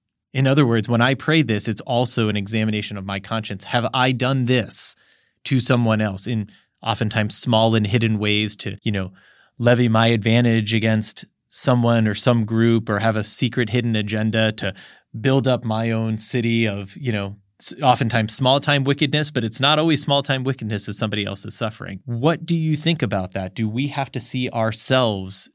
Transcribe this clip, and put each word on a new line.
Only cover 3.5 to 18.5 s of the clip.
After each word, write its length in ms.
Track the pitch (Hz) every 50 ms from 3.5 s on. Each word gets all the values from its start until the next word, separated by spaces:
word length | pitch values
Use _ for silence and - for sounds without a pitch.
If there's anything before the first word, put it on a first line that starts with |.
| 104 92 -
Have 240 | - - 123 110 - -
I 180 | 131 127 131
done 340 | 131 117 123 127 135 131 123
this 500 | 117 127 123 107 - - - - - - _ _ _ _ _ _ _ _ _ _
to 140 | - 139 127
someone 420 | 110 - 131 120 120 113 110 107
else 260 | 107 104 95 98 -
in 220 | - 123 110 104 - - - _ _ _ _
oftentimes 560 | - 113 110 - 120 107 - 113 107 104 -
small 380 | - - 127 117 110 113 117 113
and 100 | 113 107
hidden 300 | 95 98 120 113 113 110
ways 380 | 104 104 104 107 104 107 104 -
to, 200 | - - 104 101 104
you 100 | _ 117
know, 200 | 104 98 95 92 95 - _ _ _ _ _ _ _
levy 320 | _ 117 120 123 117 123 117
my 180 | 110 110 113
advantage 640 | 117 117 113 98 113 113 120 120 120 113 113 107 101 113
against 520 | 110 104 113 110 107 107 - - - - _ _ _ _
someone 600 | _ - - - - 127 123 117 117 117 117 110
or 60 | 107 101
some 320 | 98 - 131 120 117 110
group, 420 | 104 113 113 113 117 117 113 113
or 120 | - 107 101
have 180 | 107 113 104
a 60 | 110 104
secret 460 | - - - 131 117 113 127 120 104
hidden 240 | 98 123 117 120 113
agenda 580 | 107 104 104 110 107 110 110 107 113 110 110 107
to 200 | - - 98 95 - - - - - _ _ - 117
build 280 | 107 131 135 135 117
up 180 | 131 127 120 117
my 260 | 113 110 110 113 117
own 260 | 113 113 113 113 110
city 480 | 110 - - - 123 113 117 117 113 113
of, 300 | 107 101 101 101 95 -
you 160 | - 151 127
know, 240 | 107 104 98 98 101 - _ _ _ _
s-, 140 | - - - - 151
oftentimes 500 | 131 123 117 131 117 107 117 110 101 -
small-time 520 | - 139 127